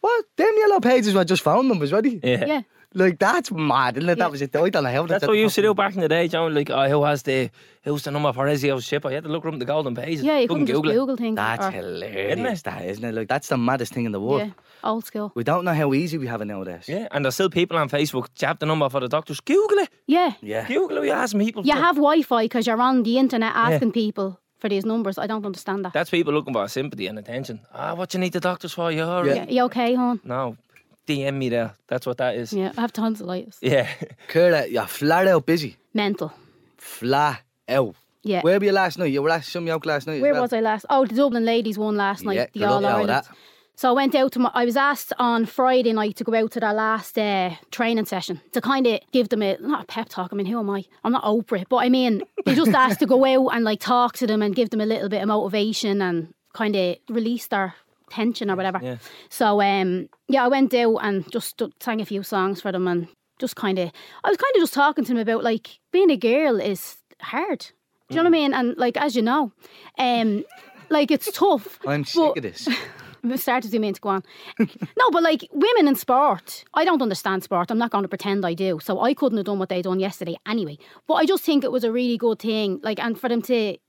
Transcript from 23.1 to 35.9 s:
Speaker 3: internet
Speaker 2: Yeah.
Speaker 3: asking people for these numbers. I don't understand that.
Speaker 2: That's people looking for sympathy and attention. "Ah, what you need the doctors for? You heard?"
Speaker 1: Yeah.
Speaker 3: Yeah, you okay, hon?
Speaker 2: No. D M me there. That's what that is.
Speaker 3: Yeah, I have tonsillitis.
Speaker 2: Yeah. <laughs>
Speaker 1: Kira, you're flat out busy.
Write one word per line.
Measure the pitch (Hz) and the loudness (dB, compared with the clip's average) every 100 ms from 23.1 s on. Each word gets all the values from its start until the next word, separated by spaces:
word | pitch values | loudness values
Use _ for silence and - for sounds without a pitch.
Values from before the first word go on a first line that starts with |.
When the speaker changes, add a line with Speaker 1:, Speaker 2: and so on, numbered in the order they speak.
| 240 | 2
Speaker 3:
internet | 269 226 226 | 2 2 0
Speaker 2:
Yeah. | - 233 | 2 2
Speaker 3:
asking | - 240 | 4 2
people | 233 214 214 190 185 _ _ | 0 -2 -2 -6 -6 _ _
for | 220 | -2
these | 202 | -2
numbers. | 214 226 196 196 | 0 -2 -2 -4
I | 202 | -6
don't | 220 202 | -6 -6
understand | 185 - 196 | -8 -6 -6
that. | 202 | -4
Speaker 2:
That's | 147 170 | -4 -2
people | 175 156 | 0 0
looking | 151 143 | 0 -2
for | 120 101 | -4 -4
sympathy | - 139 101 95 | -4 -6 -6 -8
and | 107 | -8
attention. | 104 120 131 110 _ | -10 -10 -10 -12 _
"Ah, | - 151 | -10 -8
what | 165 180 | -6 -6
you | 185 | -4
need | 185 | -4
the | 175 | -2
doctors | 180 180 170 | -4 -4 -10
for? | - 170 | -6 -4
You | 160 160 | -2 -2
heard?" | 180 175 | 0 0
Speaker 1:
Yeah. | |
Speaker 3:
Yeah, | 143 220 | 0 0
you | 254 247 | 0 0
okay, | 247 233 | 0 0
hon? | 254 247 240 | 0 0 -2
Speaker 2:
No. | - 127 131 113 _ _ _ _ - | -6 -6 -6 -8 _ _ _ _ -6
D | 143 | -4
M | 139 139 | -2 -2
me | 131 | -2
there. | 117 113 101 _ | -2 -4 -8 _
That's | 127 127 | -6 -4
what | 123 | -4
that | 127 113 | -2 -4
is. | 117 | -6
Speaker 3:
Yeah, | 202 190 - | -4 -4 -4
I | |
have | 233 | -6
tonsillitis. | - 226 214 190 185 - - | -2 -4 -4 -6 -8 -10 -6
Speaker 2:
Yeah. | - 139 120 - - | 0 0 0 -6 -14
<laughs> | - - | -16 -4
Speaker 1:
Kira, | 160 175 160 117 | 4 4 4 0
you're | 117 104 | -4 -4
flat | - 143 170 190 | -2 2 4 4
out | 170 | 4
busy. | 147 165 143 - _ | 2 -2 -2 -12 _